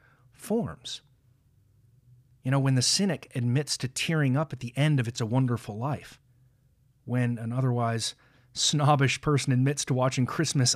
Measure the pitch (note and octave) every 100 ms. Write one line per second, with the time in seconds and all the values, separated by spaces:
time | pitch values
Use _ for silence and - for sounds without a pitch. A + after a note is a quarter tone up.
0 | _ _ _ - - A3+ C#3+ - - -
1 | - _ _ _ _ _ _ _ _ _
2 | _ - _ _ C3 C#3 C3+ C3 - -
3 | G3 C#3+ - - A#2+ C3 D3 - B2+ -
4 | - D#3+ C#3 C3+ D#3 B2+ A#2+ C#3 D3+ C#3+
5 | A2+ - A2 B2+ B2+ A2+ - G#2+ C3+ A2+
6 | - - _ _ _ _ _ _ _ _
7 | A#2 B2 A#2+ A#2 A2+ B2 C3 A#2+ A#2 A2+
8 | - - _ _ _ - - D3 C#3+ C#3+
9 | C3+ - D3+ C#3+ - B2+ C3+ D3 - B2+
10 | C3 C3 A#2+ - B2 C#3 A#2+